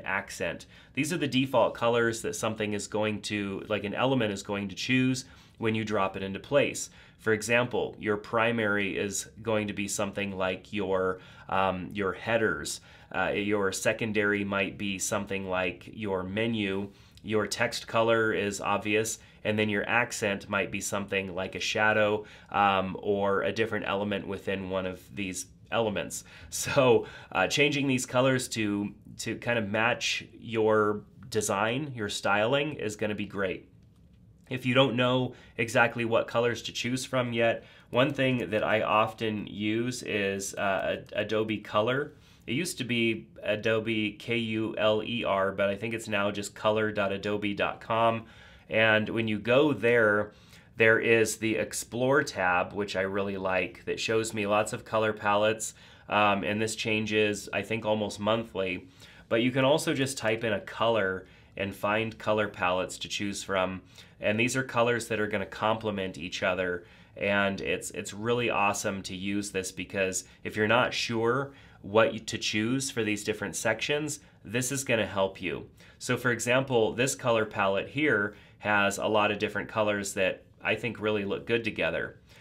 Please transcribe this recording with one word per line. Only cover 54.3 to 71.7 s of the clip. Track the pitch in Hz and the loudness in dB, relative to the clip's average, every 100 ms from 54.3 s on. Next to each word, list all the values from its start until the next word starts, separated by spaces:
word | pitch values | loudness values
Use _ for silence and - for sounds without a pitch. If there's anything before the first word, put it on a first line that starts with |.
me | 110 101 | -2 2
lots | 104 107 | 2 2
of | 117 - | -4 -2
color | 110 110 | 0 0
palettes, | 107 104 101 107 110 - - - - - | 0 2 4 4 2 -4 -12 -20 -16 -2
um, | 104 104 101 | 4 4 2
and | 82 104 | 0 -2
this | 110 - | -2 -2
changes, | 113 110 107 107 107 101 - | -2 -2 0 2 2 0 -4
I | 104 | -6
think, | 98 113 | -4 -4
almost | 107 107 101 - | 0 0 -2 -2
monthly. | 104 113 113 95 95 90 - - - - - | 0 0 -2 -4 -4 -4 -10 -20 -20 -16 -2
But | 117 | 2
you | 127 | 2
can | 135 131 | 4 4
also | 156 165 139 | 4 2 -2
just | 131 - | -2 -2
type | 110 113 | -2 0
in | 113 | 0
a | 98 | -2
color | - - 113 113 95 92 - - - - | -4 0 2 2 2 -2 -8 -20 -12 -6
and | 98 95 | -6 -4
find | 104 107 113 110 | 0 0 0 -4
color | - 107 101 | 0 2 0
palettes | - 90 92 90 - | 0 0 0 -2 -6
to | 90 | -8
choose | - 101 101 | -6 -6 -6
from. | - 95 92 92 - - - - | -2 0 0 -4 -12 -20 -20 -4
And | 104 107 | 0 2
these | 123 131 | 0 0
are | |
colors | 131 123 117 120 - | -2 2 2 2 -2
that | 107 | -2
are | 104 | -2
gonna | 104 92 | -2 -6
complement | - 107 110 107 101 95 90 | -2 0 0 -2 -4 -4 -6
each | 90 - | -8 -2
other. | 98 90 92 87 - - - - | 0 0 -2 -4 -8 -20 -18 -4
And | 101 101 98 98 | 0 2 2 0
it's, | - 90 - | -2 -4 -4
it's | - - | -8 -10
really | 98 110 120 117 | -6 -2 0 0
awesome | - 101 101 107 98 | 2 2 0 -2 -4
to | - 92 | -8 -8
use | 98 101 101 | -4 -4 -4
this | 95 92 | -4 -6
because | - 90 101 95 92 - - | -8 -6 -2 -2 -2 -8 -12
if | 95 104 | -6 0
you're | 107 | 4
not | 120 98 | 4 4
sure | - - 113 113 131 139 - - | 0 -2 0 0 0 -4 -10 -20